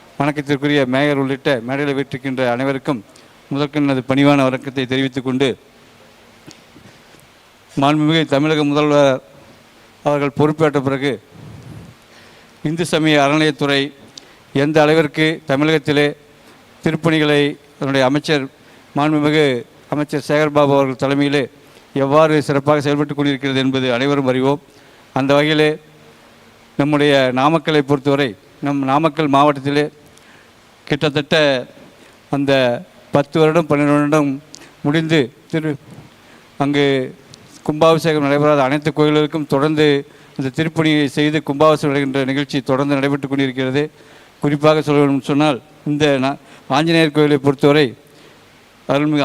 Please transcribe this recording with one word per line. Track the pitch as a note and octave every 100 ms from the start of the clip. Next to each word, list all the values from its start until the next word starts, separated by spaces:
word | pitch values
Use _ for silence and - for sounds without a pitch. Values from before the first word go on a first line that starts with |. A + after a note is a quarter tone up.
| - -
வணக்கத்திற்குரிய | C#3+ D3 C#3 C#3+ D3 D3 B2+
மேயர் | C3 D3 C#3
உள்ளிட்ட | C3+ C3+ - C3 A#2
மேடையில் | C3+ C#3+ C#3
வீற்றிருக்கின்ற | C#3 C3+ C3+ B2+ B2+
அனைவருக்கும் | A#2+ C3+ C3+ C#3+ B2+ - - - _ _
முதற்கண் | C#3 D3 D3+ C#3+
எனது | C3 A#2
பணிவான | C3+ C#3+ C#3+ C3
வணக்கத்தை | B2+ C#3 C3 B2
தெரிவித்துக் | C3 C3+ C3 B2+
கொண்டு, | C3 C3+ G2 _ _ - - - - - _ - - _ - - - - - - _ _ _ _ -
மாண்புமிகு | C#3 D3+ D3+ E3 D3+
தமிழக | C#3 D3+ D#3 D3
முதல்வர் | C#3+ D3+ D3 C#3 C3 - - - - _ _ - _ D3
அவர்கள் | D3 C#3+ -
பொறுப்பேற்ற | D3+ D#3 D#3 C#3 C3+
பிறகு | C3+ C#3+ G#2+ - - - - - - - - _ - - - - - D#3
இந்து | D#3+ F3
சமய | E3 D#3 D3+ C#3
அறநிலையத்துறை | D#3 D#3 D3 C#3+ C#3 C#3+ - - - - - - C#3
எந்த | D3 D#3
அளவிற்கு | D3+ D#3+ D3+ D3+ D#3 - -
தமிழகத்திலே | C3+ D3+ D#3 C#3 D3 D3 - - - - - _ -
திருப்பணிகளை | E3 D#3+ E3 D#3+ D3+ D3 C#3+ D3+ - -
அதனுடைய | C#3+ C3+ C3
அமைச்சர், | D3 D3 D3 C3+ - - - - C#3
மாண்புமிகு | D3+ D3+ D3 D3+ D3 B2 - - - D3
அமைச்சர் | D3 D3+ -
சேகர்பாபு | D3+ D3+ D3 C#3+ C#3
அவர்கள் | C3+ B2+
தலைமையிலே | C3+ C#3 C#3+ C#3+ B2 - - - - C#3
எவ்வாறு | C#3 D3+ D#3+ D3+ C3+
சிறப்பாக | C#3 C#3 D3+ C#3+
செயல்பட்டு | C#3+ D3+ C#3+
கொண்டிருக்கிறது | C#3+ C3+ C3+ C3+ C3+
என்பது | C3 B2+ A#2+
அனைவரும் | C#3 C#3+ C3
அறிவோம். | B2+ C3 C#3+ - - - - - C3+
அந்த | C3+ C#3+
வகையிலே | D3+ D3+ D3+ D3+ - - - - - - - _ - -
நம்முடைய | C#3+ D3 D3 C#3 C3 B2+
நாமக்கலை | C#3+ E3 D#3 D3+ C3+
பொறுத்தவரை, | C#3+ C3+ C#3 C#3 F#2+ - - C#3+
நம் | C#3+ C3+
நாமக்கல் | C#3 D#3+ D3 D#3 C#3
மாவட்டத்திலே | D3 C#3 C3+ C#3+ D3+ - - - - - - _ _ _ -
கிட்டத்தட்ட | C#3+ D#3 D3 C#3 E3 D3+ C3 - - - - - - _ C#3
அந்த | C#3 C3+ B2+ A#2+ - - - C#3+
பத்து | C#3+ E3+
வருடம், | D#3 D#3+ D3+
பன்னிரெண்டு | D3 D3 D3
வருடம் | D3 D#3 C#3+ C3+ - - - - C#3+
முடிந்து | D#3 D#3+ D#3+ A#2 - -
திரு-, | D#3+ D#3 C#3 - - - - - - - -
அங்கு | C#3+ C#3+ C#3+ C3+ B2+ - - - - - -
கும்பாபிஷேகம் | D3+ E3 E3 E3 D3+ C#3
நடைபெறாத | C#3+ D3+ D3 B2+
அனைத்து | D3+ D3+ D3
கோயில்களுக்கும் | D3+ D3+ D3+ D#3+ D3
தொடர்ந்து | C#3 D3+ D#3 D3+ C#3+ C#3 - - -
அந்த | C3 B2+
திருப்பணியை | D#3+ D#3+ D#3 D3+ C#3+ D3+
செய்து | D3+ D3+ -
கும்பாபிஷேகம் | C#3 D#3 D3+ D3+
நடைகின்ற | C#3 C#3 C3+ C3
நிகழ்ச்சி | C3+ C#3 C#3+ B2
தொடர்ந்து | C3 C#3+ C#3+
நடைபெற்று | C#3 C#3+ C3
கொண்டிருக்கிறது. | C#3 C3+ B2+ C3 C3+ D3+ - - - - _
குறிப்பாக | D3 D3 D3+ D#3 D3
சொல்ல | D3
வேண்டும் | C#3+ C#3 C3
சொன்னால், | C#3+ D3+ A#2+ - - -
இந்த | D3 D3+ C#3
நா-, | C3 C#3+ - - - C3+
ஆஞ்சநேயர் | E3 E3 D#3+ D3
கோயிலை | D3 C#3+ C#3
பொறுத்தவரை | C3+ D3 D3 C3+ - - - - - - _ _ _ -
அருள்மிகு | C#3 D3+ D3